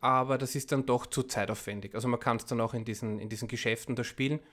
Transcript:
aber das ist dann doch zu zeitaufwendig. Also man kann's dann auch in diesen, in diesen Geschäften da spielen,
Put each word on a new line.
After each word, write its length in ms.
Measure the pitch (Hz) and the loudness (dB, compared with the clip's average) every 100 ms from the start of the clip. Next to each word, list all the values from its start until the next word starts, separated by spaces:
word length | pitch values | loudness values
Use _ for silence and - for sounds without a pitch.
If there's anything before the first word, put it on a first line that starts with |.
aber 340 | 131 131 131 131 | 4 4 4 2
das 180 | 131 143 | 0 -2
ist 160 | - | 0
dann 120 | 139 | 0
doch 220 | 135 165 - | 4 2 2
zu 160 | - | -2
zeitaufwendig. 720 | 127 - 101 107 - 101 98 | 0 0 0 -2 -4 -6 -6
Also 140 | 110 117 | -2 0
man 120 | 120 | 2
kann's 240 | 131 113 | 2 0
dann 160 | - 120 | 0 0
auch 140 | 113 | 0
in 100 | 120 | 0
diesen, 340 | 110 104 113 107 | -4 -4 -4 -4
in 100 | 104 | -6
diesen 180 | 107 120 | -6 -4
Geschäften 480 | 120 117 113 - 123 | -2 0 0 -2 -4
da 80 | |
spielen, 360 | 120 - 135 151 - | -2 0 0 0 -6